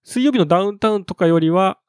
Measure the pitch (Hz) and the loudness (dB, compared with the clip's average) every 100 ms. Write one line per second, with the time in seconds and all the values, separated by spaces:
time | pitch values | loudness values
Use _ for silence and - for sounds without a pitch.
0 | - 247 269 254 151 170 196 202 220 208 | -10 -2 0 0 2 0 0 -2 -2 -2
1 | 180 - 170 165 160 175 190 - | -6 -2 0 2 2 0 0 -4